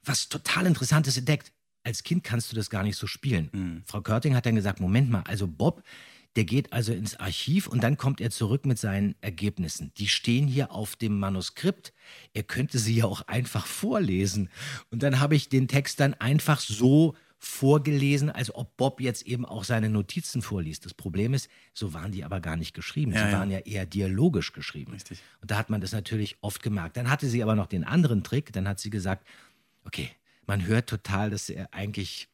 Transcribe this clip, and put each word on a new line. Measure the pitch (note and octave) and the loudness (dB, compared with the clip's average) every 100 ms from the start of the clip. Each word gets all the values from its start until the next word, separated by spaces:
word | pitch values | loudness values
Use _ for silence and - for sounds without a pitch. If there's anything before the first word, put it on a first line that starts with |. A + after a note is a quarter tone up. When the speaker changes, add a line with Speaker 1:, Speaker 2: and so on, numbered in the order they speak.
Speaker 1:
was | - C3+ - | -2 -2 -2
total | - - - F#3 | -6 -2 2 4
Interessantes | E3 B2+ D3+ C#3 B2+ | 4 4 4 4 0
entdeckt. | C3 D3 - _ _ _ | 2 0 -2 _ _ _
Als | A#2+ A#2+ | -8 -6
Kind | - F3 | -2 -2
kannst | - A#2 - | 0 -4 -2
du | A2 | -6
das | G2+ | -2
gar | G2+ | -2
nicht | G#2 G2+ | -2 -2
so | G#2 | -6
spielen. | - C#3 G2 D#2 | -4 0 0 0
Speaker 2:
Mhm. | G2 F2+ E2 - | -4 -4 -6 -8
Speaker 1:
Frau | G#2 | -6
Körting | G2+ A2 D3+ | 0 0 4
hat | B2 A#2+ | 2 4
dann | A2 | 2
gesagt, | G2+ F#2+ | 2 0
„Moment | F2+ A2+ C3+ | 2 4 4
mal, | G#2 - | 2 0
also | G2+ F#2+ | -2 -4
Bob, | D2+ C#3 - - - - - _ A#2 | 2 2 2 -16 -20 -20 -20 _ 0
der | |
geht | F2+ B2+ - | 2 0 0
also | - A2 | -2 -2
ins | F#2 G#2 - | -2 -4 -6
Archiv | F#2+ - - F#3 - | -6 -4 0 0 0
und | A#2+ | 0
dann | A2+ - | 2 2
kommt | C3+ - | 0 0
er | A#2 | -4
zurück | - G#2+ C3+ C#3 | -2 0 2 2
mit | A#2 | 0
seinen | G#2+ G2 G2+ - | 0 2 0 0
Ergebnissen. | G#2 E2+ G2+ - E2 - D2 - | -8 -2 -4 -2 -6 -6 -10 -4
Die | G2+ | -2
stehen | - - A#2+ C#3+ | 0 2 2 4
hier | C3 C3 | 2 -2
auf | G2+ G#2 - | -4 -8 -4
dem | A2 G2+ | -2 0
Manuskript. | G2 F#2+ F2+ - F#3 - - _ - - - | 0 -2 -6 -2 -2 -2 -14 _ -20 -20 -10
Er | G#2+ | -8
könnte | - B2 B2+ B2+ | -6 -2 0 0
sie | G#2+ A2+ | 2 4
ja | |
auch | A2 G2+ - | 2 0 -4
einfach | A2+ A#2+ G#2 - | -2 -2 -4 -6
vorlesen.“ | - G#3 A3 A#2+ F#2 G2 G2+ F#2 - - C3+ - | -4 0 0 2 2 0 0 -4 -6 -12 -12 -8
Und | A#2 | 0
dann | C#3 C3 | 2 4
habe | D3 D#3 | 4 4
ich | - | 4
den | C3 C3 | 2 4
Text | C#3 C#3 - | 2 0 2
dann | C#3+ | 2
einfach | - A#2 D3+ - D3 | 2 2 2 4 2
so | - G#2+ B2+ D3 D#3+ - _ _ | 0 4 6 8 6 2 _ _
vorgelesen, | - - C3+ D3+ C#3+ C#3+ C#3 C#3+ D3 | -12 0 4 4 4 2 4 2 2
als | - B2+ | -2 -6
ob | - C3+ - | -6 -10 0
Bob | B3+ - | 0 0
jetzt | C3 A2+ - | -4 -4 -6
eben | B2 | -6
auch | B2 A2 | -4 -8
seine | G2 A#2 A2 | 0 2 2
Notizen | G#2+ G2 - - C3 | 2 0 -6 -4 -6
vorliest. | - G2+ D#2+ D2+ F#2+ | -4 -4 -4 -8 -14
Das | |
Problem | - G2 F2+ A#2 | -10 -4 -2 0
ist, | C3+ - - _ | 0 -4 -20 _
so | - G2 | -8 -8
waren | D#2 E2+ | -6 -8
die | F#2+ | -8
aber | F2+ F#2+ | -6 -6
gar | E2+ D#2+ | -4 -4
nicht | E2 | -6
geschrieben. | - - - C#3 | -10 -6 -2 0
Speaker 2:
Ja, | G#2+ | 2
Speaker 1:
Sie | G#2 | 2
Speaker 2:
ja. | G2 | 2
Speaker 1:
waren | G2 | 0
ja | F#2+ | -4
eher | - G#2 F2 | -6 -6 -4
dialogisch | F#2+ F#2+ F#2+ E3+ G#2+ D#2 | -2 0 4 4 4 -2
geschrieben. | - - D2+ C2 | -8 -12 -12 -12
Speaker 2:
Richtig. | G2 - - - _ | -14 -14 -16 -16 _
Speaker 1:
Und | G2 | -4
da | G#2+ | -2
hat | - | 0
man | G#2+ | -2
das | F#2+ | -2
natürlich | G#2+ F#2+ A2 G#2 - | -6 -4 -4 -4 -6
oft | G#2 - | -10 -6
gemerkt. | A#2 G2+ E2 - | -4 -4 -4 -4
Dann | B2 | 0
hatte | D3 C#3 | 0 2
sie | A#2+ | 0
aber | A2 | 2
noch | G#2+ F#2+ | 2 2
den | F#2 | -2
anderen | - D#3 D3+ G#2+ | 2 4 4 2
Trick. | - B2+ - | 0 -4 -2
Dann | G2 F#2+ | -4 -4
hat | G2 | -4
sie | G#2 | -6
gesagt, | G#2 F#2 F#2+ _ - - _ _ _ | -4 -2 -4 _ -20 -20 _ _ _
„Okay, | - - C3 _ _ _ - | -12 -10 -10 _ _ _ -4
man | G2+ F2+ | -2 2
hört | A2+ - | 2 0
total, | G#2+ - G2 G#2+ | -8 -2 -2 0
dass | G2+ - | -4 -8
er | - F#2 | -10 -10
eigentlich | - G2+ G#2 F2+ - - | -8 -6 -6 -8 -10 -16